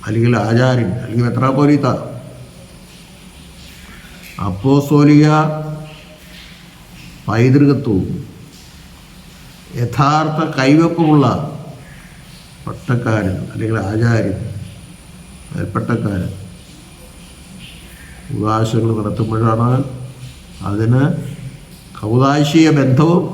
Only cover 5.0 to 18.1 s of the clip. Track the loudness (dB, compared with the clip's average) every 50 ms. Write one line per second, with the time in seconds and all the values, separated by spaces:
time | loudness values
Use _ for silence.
5 | 6 8 8 8 6 6 4 4 2 0 -2 -6 -8 -8 -10 -12 -12 -16 -18 -20
6 | -20 -20 -20 -20 -20 -20 -20 -20 -20 -20 -20 -20 -20 -20 -20 -20 -20 -20 -20 -20
7 | -20 -20 -20 -14 -8 -4 0 2 4 4 6 4 4 4 2 0 0 -2 -2 -2
8 | -2 -4 -6 -10 -10 -14 -18 -20 -20 -20 -20 -20 -20 -20 -20 -20 -20 -20 -20 -20
9 | -20 -20 -20 -20 -20 -20 -20 -20 -20 -20 -20 -20 -20 -14 -6 -4 -4 -4 0 2
10 | 2 2 2 2 0 -2 -2 -2 -4 -4 -2 0 2 4 4 6 4 2 2 0
11 | 2 4 4 4 4 2 2 -2 -4 -8 -10 -14 -16 -16 -18 -20 -20 -20 -20 -20
12 | -20 -20 -20 -20 -20 -20 -20 -20 -20 -20 -20 -16 -14 -14 -14 -14 -6 -4 -4 -2
13 | 0 0 -2 0 0 -2 -4 -4 -8 -8 -8 -6 -4 -4 -2 -2 -2 -2 -2 0
14 | 0 2 2 0 0 -2 -4 -6 -8 -10 -10 -12 -14 -14 -16 -20 -20 -20 -20 -20
15 | -20 -20 -20 -20 -20 -20 -20 -20 -20 -12 -10 -8 -8 -4 -4 -6 -2 -2 -4 -2
16 | -2 -4 -4 -4 -4 -6 -8 -10 -16 -18 -20 -20 -20 -20 -20 -20 -20 -20 -20 -20
17 | -20 -20 -20 -20 -20 -20 -20 -20 -20 -20 -20 -20 -20 -20 -20 -20 -20 -20 -20 -20
18 | -20 -20